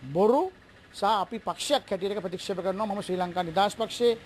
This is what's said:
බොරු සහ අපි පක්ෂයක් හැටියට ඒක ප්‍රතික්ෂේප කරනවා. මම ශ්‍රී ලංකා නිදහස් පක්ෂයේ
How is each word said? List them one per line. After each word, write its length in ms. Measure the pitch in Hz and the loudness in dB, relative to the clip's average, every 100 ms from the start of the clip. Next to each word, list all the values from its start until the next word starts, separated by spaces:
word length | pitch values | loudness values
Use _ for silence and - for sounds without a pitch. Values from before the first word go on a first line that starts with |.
| 131 | -4
බොරු 300 | 151 208 269 370 - - - - | 2 4 4 2 -6 -20 -20 -20
සහ 100 | - | -2
අපි 340 | 202 220 185 - | 0 2 0 -4
පක්ෂයක් 440 | - 170 - 285 - | -6 -6 0 0 0
හැටියට 220 | 196 196 | -4 -2
ඒක 100 | 208 | -4
ප්‍රතික්ෂේප 360 | 185 175 - 190 | -6 -8 -6 -4
කරනවා. 280 | 180 190 220 | -2 -2 -4
මම 160 | 202 | -4
ශ්‍රී 180 | 196 185 | -4 -2
ලංකා 220 | 180 175 | -2 -2
නිදහස් 320 | 175 165 202 202 | -2 2 0 0
පක්ෂයේ 420 | 220 - 240 226 | -6 2 2 2